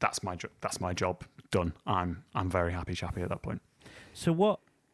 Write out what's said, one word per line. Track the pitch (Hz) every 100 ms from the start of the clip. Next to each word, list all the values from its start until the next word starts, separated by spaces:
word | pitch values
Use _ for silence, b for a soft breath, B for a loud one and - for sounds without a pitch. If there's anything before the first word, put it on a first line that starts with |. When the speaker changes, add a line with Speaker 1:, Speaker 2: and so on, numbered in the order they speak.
Speaker 1:
that's | 107 -
my | 98 87
jo-, | - -
that's | 104 -
my | 90
job | 92 92 90 - - -
done. | 95 85 - -
I'm, | 95 87 85 -
I'm | - 95
very | 90 85
happy | 87 82
chappy | 90 95 92
at | 87
that | -
point. | - - _ _ B B B
Speaker 2:
So | - -
what, | 165 208 - _ _ _